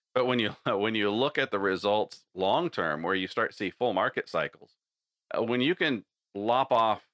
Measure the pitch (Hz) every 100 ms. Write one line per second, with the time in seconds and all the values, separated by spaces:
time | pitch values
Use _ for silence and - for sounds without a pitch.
0 | _ 127 127 123 104 - 135 101 107 110
1 | 104 107 139 143 131 101 98 92 101 107
2 | 101 - _ 90 95 131 170 - 85 76
3 | 85 95 92 - 110 - 98 - 123 92
4 | 117 - - 82 73 - - _ _ _
5 | _ _ - - 113 123 135 185 165 117
6 | - _ _ 101 107 123 135 120 113 101
7 | -